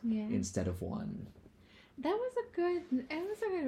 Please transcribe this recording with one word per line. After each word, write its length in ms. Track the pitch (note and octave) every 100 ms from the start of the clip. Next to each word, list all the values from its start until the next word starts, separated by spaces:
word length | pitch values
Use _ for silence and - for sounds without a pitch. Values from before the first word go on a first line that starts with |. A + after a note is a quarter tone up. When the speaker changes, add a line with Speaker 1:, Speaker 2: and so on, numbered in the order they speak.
Speaker 1:
Yeah. 200 | A#3 A3 G#3+
Speaker 2:
instead 400 | A3+ - G2 F2+
of 140 | F2+
one. 460 | F2 - G#2 - - - - - - - - -
Speaker 1:
That 140 | C#4
was 180 | G#4+ B4+ B4
a 180 | A#4
good, 280 | - F4 F4 - B3+ B3+
it 180 | D#4 F#4+
was 140 | G#4+ A4 F#4